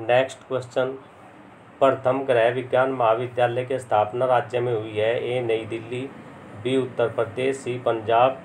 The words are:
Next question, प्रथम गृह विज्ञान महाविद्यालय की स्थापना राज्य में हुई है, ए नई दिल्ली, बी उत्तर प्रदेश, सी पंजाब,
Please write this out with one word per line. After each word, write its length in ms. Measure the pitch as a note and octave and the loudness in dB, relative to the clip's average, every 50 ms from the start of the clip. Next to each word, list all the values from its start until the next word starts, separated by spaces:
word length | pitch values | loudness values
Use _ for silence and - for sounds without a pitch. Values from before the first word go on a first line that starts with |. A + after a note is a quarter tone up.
Next 460 | A2+ A2 B2 B2+ C3 C3 - - - - | 0 2 4 4 4 2 -4 -14 -10 -6
question, 480 | C3 B2 A#2+ - - C3+ B2+ C3 C3+ - - - - - - - - - - - - - - - - - | -6 -6 -6 -4 -2 -2 -2 -2 -4 -10 -14 -20 -20 -20 -20 -20 -20 -20 -20 -20 -20 -20 -20 -10 -2 2
प्रथम 440 | C#3 C3+ B2+ B2 - B2+ C3 C#3 C3+ | 4 4 4 2 0 0 0 0 2
गृह 240 | C3+ B2 A#2 A2+ A#2+ | 2 4 4 4 4
विज्ञान 400 | B2 C3 A#2+ A#2+ B2+ B2+ C3 C3+ | 2 0 -4 0 2 2 2 2
महाविद्यालय 720 | C3+ B2+ A#2+ A2 A2+ A#2+ B2+ B2 A#2+ B2 A#2+ A#2+ A#2 B2+ B2 | 0 2 2 2 4 2 0 -4 0 0 0 0 0 -2 -4
की 140 | B2 C3+ B2 | -2 -4 -4
स्थापना 480 | - - A#2 G#2 G#2 G#2+ A#2+ B2 B2+ | -2 0 2 2 2 2 0 -2 2
राज्य 340 | B2+ B2 A#2+ A#2 A#2 B2 B2 | 2 2 2 2 0 -4 -2
में 140 | B2 B2 A#2+ | -2 0 -2
हुई 180 | G#2+ G#2+ A2+ | -2 -4 -4
है, 220 | G#2+ G#2 G#2+ A2+ A#2+ B2+ A#2+ | -2 0 0 2 0 0 -2
ए 140 | A#2+ B2 B2+ | -2 -2 -2
नई 220 | A#2+ A2+ A2+ A2 A2 | 0 0 0 -2 -2
दिल्ली, 420 | G#2+ A#2 A2+ A2+ A#2 B2 B2 C3 C#3 - - - - - - - - - G#2+ | -4 -8 -8 -8 -8 -8 -8 -8 -10 -12 -16 -18 -18 -20 -20 -20 -18 -14 -6
बी 140 | - B2 C3 | -4 0 0
उत्तर 320 | C3 B2+ B2 - - A#2 A2 | 0 0 -2 0 0 0 0
प्रदेश, 480 | - - A2+ A2 - B2+ B2+ C3+ C3+ | 0 -2 -4 -4 -2 -4 -2 -2 -2
सी 220 | - - B2 B2+ B2 | -4 -6 -6 -6 -2
पंजाब, 640 | - A#2+ A2+ A2+ G#2+ A2 A2+ A#2 B2 C3+ C3 - | -2 -2 -2 -2 0 2 4 4 4 4 2 -2